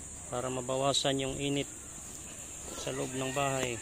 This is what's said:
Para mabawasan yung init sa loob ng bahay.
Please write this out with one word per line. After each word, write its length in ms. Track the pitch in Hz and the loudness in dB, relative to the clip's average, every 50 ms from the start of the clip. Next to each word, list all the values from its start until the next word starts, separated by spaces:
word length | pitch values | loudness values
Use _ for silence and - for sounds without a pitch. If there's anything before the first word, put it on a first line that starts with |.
| - - - - - - | -10 -10 -10 -10 -8 -4
Para 160 | 123 123 123 | -4 -2 -2
mabawasan 800 | 127 127 127 123 127 131 131 135 139 131 - - 143 135 135 135 | 0 -2 -2 0 0 2 4 4 6 6 6 4 4 4 4 2
yung 80 | 131 139 | 0 0
init 320 | 139 139 143 143 143 135 - - - - - - - - - - - - - - - - - - - - - - - | 0 2 2 4 2 2 0 -4 -10 -10 -10 -10 -10 -10 -10 -10 -10 -10 -10 -10 -10 -10 -10 -10 -10 -8 -8 -6 -4
sa 160 | - 139 131 | -4 -2 -2
loob 160 | 135 143 131 | -2 -2 -2
ng 240 | 127 135 131 131 131 | -2 -2 0 0 2
bahay. 400 | 143 139 135 135 131 127 123 117 110 | 2 4 4 4 2 2 0 0 -4